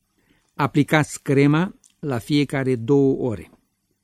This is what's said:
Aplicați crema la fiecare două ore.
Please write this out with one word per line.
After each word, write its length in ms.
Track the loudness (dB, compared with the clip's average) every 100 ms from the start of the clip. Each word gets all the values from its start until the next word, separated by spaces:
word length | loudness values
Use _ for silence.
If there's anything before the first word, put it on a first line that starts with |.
| _ _ _ _ _
Aplicați 680 | -4 -2 0 2 2 0 -4
crema 520 | -2 2 2 2 -2 -8 _ _
la 200 | -8 -6
fiecare 580 | -2 -2 0 -2 -2 -2
două 520 | 2 2 2 0 -4
ore. 220 | -6 -10 _ _ _ _ _